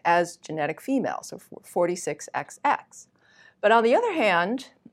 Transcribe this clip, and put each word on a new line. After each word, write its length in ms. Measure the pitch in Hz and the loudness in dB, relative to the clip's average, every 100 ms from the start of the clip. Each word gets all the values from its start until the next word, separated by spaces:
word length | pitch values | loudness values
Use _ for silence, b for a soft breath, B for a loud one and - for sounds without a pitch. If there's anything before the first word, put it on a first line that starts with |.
as 340 | 170 175 175 - | 2 2 0 -6
genetic 440 | - 156 143 151 | -10 -4 -4 -6
females, 480 | - 269 135 67 - | -4 -2 -2 -6 -12
so 100 | - - - | -18 -18 -20
forty-six 640 | - 185 175 180 - 156 - | -6 -2 -2 -2 -6 -8 -8
X 260 | - 143 - | -8 -10 -4
X. 440 | 285 - - - - _ b b b b | -2 -2 -6 -20 -20 _ b b b b
But 100 | 208 | 2
on 120 | 233 | 4
the 120 | 226 320 | 4 2
other 180 | 480 | 2
hand, 560 | 330 214 170 180 254 - _ - | 0 2 2 2 -4 -8 _ -16